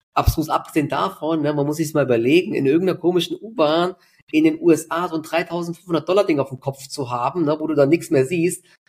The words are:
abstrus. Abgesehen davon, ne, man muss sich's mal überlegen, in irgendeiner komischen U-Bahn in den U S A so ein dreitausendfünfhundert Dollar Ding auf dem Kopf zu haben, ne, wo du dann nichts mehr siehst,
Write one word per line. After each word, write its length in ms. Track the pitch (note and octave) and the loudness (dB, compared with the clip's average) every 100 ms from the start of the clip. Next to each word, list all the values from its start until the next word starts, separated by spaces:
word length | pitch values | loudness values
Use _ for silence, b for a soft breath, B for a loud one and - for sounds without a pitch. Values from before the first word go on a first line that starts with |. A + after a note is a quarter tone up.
| _ | _
abstrus. 360 | D3 - - D3 | -2 0 0 0
Abgesehen 400 | D3+ - D#3+ C#3 | -4 -2 -2 -2
davon, 520 | C#3 F#3+ - D3+ E3 | -2 -4 -4 -4 -2
ne, 120 | D3 | 0
man 120 | D3 C#3+ | 0 -2
muss 120 | D3+ | -2
sich's 160 | D3 | -2
mal 100 | D3 | 0
überlegen, 500 | B2+ A#2 A#2+ E3+ G#3+ | 2 2 4 2 2
in 120 | - C3+ | 0 2
irgendeiner 340 | D#3+ F#3 D#3+ | 2 2 0
komischen 380 | E3+ F3+ F3 E3 | 0 0 0 -6
U-Bahn 560 | G#3+ A3 D3+ D#3+ F3+ - b b b | -8 0 0 2 0 -4 b b b
in 120 | D#3 | 2
den 160 | D#3+ D#3 | 2 2
U 120 | E3+ | 2
S 200 | D#3 - | 2 0
A 160 | E3 F3 | -4 -4
so 80 | D#3+ | -6
ein 60 | |
dreitausendfünfhundert 880 | - E3 F3 E3+ E3+ E3+ F3 D#3 D3+ | -4 -4 -4 -6 -6 -8 -4 -4 0
Dollar 160 | G3 G3 | 2 2
Ding 140 | D3 | 0
auf 100 | B2+ | -2
dem 100 | B2+ | -6
Kopf 260 | C#3 - - | -8 -10 -10
zu 220 | - A#2+ | -10 -6
haben, 340 | B2 B2+ F3 D3 | -4 -4 -2 -2
ne, 100 | D#3 | -2
wo 60 | D#3 | 0
du 80 | D3 | 2
dann 120 | C#3 | 4
nichts 220 | D#3+ - | 2 2
mehr 160 | C3+ C3 | 2 2
siehst, 400 | F3 F3 - _ b | 0 -2 -4 _ b